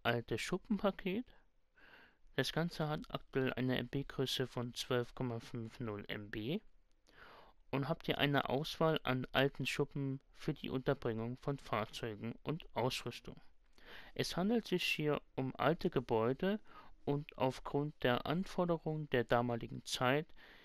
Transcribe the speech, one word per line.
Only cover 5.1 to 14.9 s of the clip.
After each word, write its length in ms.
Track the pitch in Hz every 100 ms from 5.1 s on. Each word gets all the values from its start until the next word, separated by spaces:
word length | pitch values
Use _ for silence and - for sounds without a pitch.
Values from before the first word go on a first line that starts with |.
Komma 260 | - 127 117
fünf 400 | - 120 113 -
null 260 | 113 101 -
M 220 | 110 101
B 300 | 110 110 196 - - _ _ _ - - - - - -
und 200 | 135 139
habt 160 | 165 -
hier 120 | -
eine 300 | 143 143 -
Auswahl 520 | 131 160 - 160 156
an 240 | - 127 127
alten 320 | - 139 - 131
Schuppen 560 | - 143 147 139 135 -
für 200 | - -
die 160 | 143 -
Unterbringung 680 | 131 127 135 123 113 117 127
von 200 | - 139
Fahrzeugen 760 | - 110 107 - 120 104 113 -
und 220 | - 156 - -
Ausrüstung. 680 | 127 - 123 - - - - - _ - - - -
Es 240 | - 131 -
handelt 300 | 196 233 -
sich 180 | 180
hier 360 | -